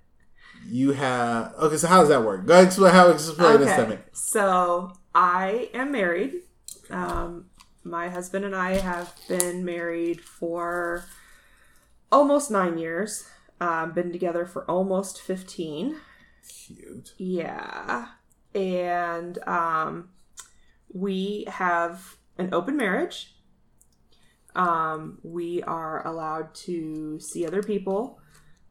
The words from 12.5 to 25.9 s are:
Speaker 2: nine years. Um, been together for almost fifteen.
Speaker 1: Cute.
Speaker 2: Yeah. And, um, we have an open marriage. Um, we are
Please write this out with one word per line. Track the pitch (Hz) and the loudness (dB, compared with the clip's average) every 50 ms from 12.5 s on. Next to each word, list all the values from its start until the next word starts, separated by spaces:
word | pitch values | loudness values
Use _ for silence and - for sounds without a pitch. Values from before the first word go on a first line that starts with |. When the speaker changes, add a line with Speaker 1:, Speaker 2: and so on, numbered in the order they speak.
Speaker 2:
nine | 220 196 185 170 165 | 0 0 0 0 -2
years. | 165 165 165 165 175 214 220 - - - - - - _ _ _ _ | -4 -4 -4 -4 -4 -4 -4 -6 -10 -14 -16 -20 -20 _ _ _ _
Um, | 175 170 165 160 160 165 156 | -4 -2 -2 -2 -4 -2 -2
been | 175 175 175 | -4 -4 -4
together | 170 170 180 175 170 170 175 | -4 -4 -4 -2 -2 -2 -4
for | 180 - - - - | -6 -8 -10 -6 -2
almost | 165 185 190 190 185 190 196 190 - - | -2 0 0 0 0 -2 -2 -6 -10 -12
fifteen. | - - 190 185 - - - - 165 156 147 156 214 285 311 - - - - - - _ _ _ _ | -8 -6 -6 -6 -8 -12 -10 -10 -8 -8 -6 -6 -6 -6 -6 -8 -14 -20 -20 -20 -20 _ _ _ _
Speaker 1:
Cute. | - - - - - - - - - - - - - - | -20 -20 -20 -20 -20 -20 -20 -20 -20 -18 -18 -20 -20 -14
Speaker 2:
Yeah. | - 190 185 185 170 160 - - - - - - - - - - 240 240 - - _ _ _ _ _ _ _ - | -8 -6 -4 -4 -4 -4 -6 -8 -10 -12 -10 -12 -10 -8 -6 -6 -6 -8 -12 -18 _ _ _ _ _ _ _ -6
And, | 202 190 185 180 180 175 175 175 175 175 170 170 170 175 175 180 - - | -4 -2 -2 -2 -2 -2 -2 -2 -2 -2 -4 -4 -6 -8 -10 -12 -12 -8
um, | - 180 170 165 165 160 160 156 151 160 170 175 - _ _ _ _ _ - - - _ _ _ _ _ _ _ _ | -4 -2 -2 0 0 0 -2 -2 -4 -6 -10 -14 -16 _ _ _ _ _ -20 -20 -20 _ _ _ _ _ _ _ _
we | - 185 196 202 190 190 190 202 208 208 - | -8 -6 -4 -4 -2 -2 -4 -4 -6 -6 -8
have | 202 - - 185 180 175 170 170 170 180 - - - - _ _ _ _ | -10 -8 -4 -2 0 0 0 0 -2 -6 -10 -18 -20 -20 _ _ _ _
an | - 185 185 - | -8 -6 -2 -2
open | 175 180 269 311 | -2 -2 -2 -2
marriage. | 294 226 185 190 262 349 - - - - - _ _ _ _ _ _ _ _ _ _ _ _ _ _ _ _ _ _ _ _ _ _ _ - _ | -2 0 0 0 -2 -2 -4 -6 -12 -16 -18 _ _ _ _ _ _ _ _ _ _ _ _ _ _ _ _ _ _ _ _ _ _ _ -8 _
Um, | 170 180 175 165 160 160 160 160 156 156 156 - - - | 0 0 2 2 0 0 -2 -4 -6 -8 -12 -14 -16 -16
we | 165 165 175 170 170 175 175 - | -12 -10 -8 -8 -6 -6 -6 -6
are | - 165 165 160 156 | -6 -6 -6 -6 -8